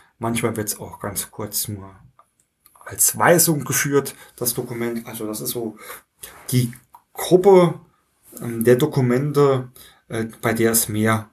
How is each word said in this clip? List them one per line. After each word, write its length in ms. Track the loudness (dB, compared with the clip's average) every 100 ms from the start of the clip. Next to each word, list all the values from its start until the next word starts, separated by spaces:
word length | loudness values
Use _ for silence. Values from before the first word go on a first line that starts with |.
| _ -8
manchmal 360 | -6 -2 -2 -4
wird's 220 | -6 -8
auch 220 | -10 -12
ganz 320 | -10 -8 -10
kurz 340 | -10 -8 -6 -8
nur 300 | -10 -14 -20 -20 _ _ _ _ _ _ _
als 340 | -12 -2 -2 2
Weisung 460 | 4 6 4 0
geführt, 500 | -2 -2 0 0 0 -6 -18 -8
das 180 | -6
Dokument. 520 | -4 -6 -6 -6 -6 -8
Also 200 | -10 -8
das 140 | -8
ist 100 | -8
so 260 | -6 -8 -10 -18 -20 _ _ -20 -20 -4
die 220 | 0 0 -4 _ -20 _
Gruppe, 680 | -10 2 4 8 6 6 0 -12 _ _ _ _ -12
ähm, 240 | -8 0
der 120 | 4 4
Dokumente, 960 | 4 0 2 0 0 2 4 2 -2 -14 -20 _ -10
äh, 180 | -8 -8 -4
bei 120 | -2
der 200 | 0 2
es 160 | 2 -2
mehr 420 | 0 0 0 -4